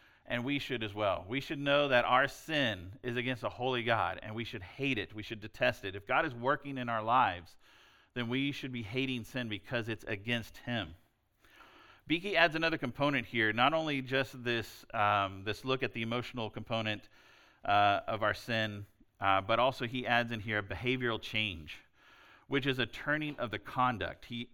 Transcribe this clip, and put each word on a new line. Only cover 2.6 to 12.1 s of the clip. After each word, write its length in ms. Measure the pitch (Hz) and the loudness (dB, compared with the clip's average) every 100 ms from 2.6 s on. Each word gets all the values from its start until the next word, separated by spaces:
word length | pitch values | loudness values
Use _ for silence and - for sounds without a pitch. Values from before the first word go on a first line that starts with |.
| 123 95 87 - | 0 0 -6 -8
is 140 | 123 123 | -4 -2
against 260 | 123 123 | -2 -4
a 80 | 110 | -4
holy 320 | - 127 123 | -2 -2 0
God, 360 | 117 113 87 90 | 2 2 2 -2
and 120 | 107 | -8
we 100 | 110 | -6
should 180 | 113 113 | -6 -8
hate 340 | 92 - 139 113 | -10 -6 -2 -2
it. 180 | 85 | -4
We 80 | 107 | -8
should 180 | - 113 | -10 -10
detest 440 | 107 - 123 113 | -10 0 0 2
it. 100 | 98 | -4
If 120 | 95 - | -8 0
God 180 | 131 | 2
is 100 | 160 | 0
working 440 | 120 123 147 143 135 | 0 0 0 -2 -6
in 100 | 120 | -2
our 140 | 113 | -2
lives, 540 | 113 127 107 90 85 - - - - _ _ | 4 6 6 2 -8 -20 -20 -20 -20 _ _
then 140 | 127 117 | -6 -2
we 240 | 131 139 | 0 -2
should 200 | 139 135 | -4 -6
be 100 | 123 | -6
hating 420 | 98 131 135 123 | -4 -2 -2 -2
sin 260 | 110 131 117 | -6 -6 -4
because 380 | 104 - 120 113 | -6 -4 -4 -2
it's 160 | 107 - | -6 -6
against 480 | 104 101 120 107 - | -6 -2 -4 -4 -12
him. 360 | - 120 85 80 _ _ _ _ _ - - - - - | -6 -4 -4 -10 _ _ _ _ _ -20 -20 -20 -20 -16
Beeke 280 | - | -4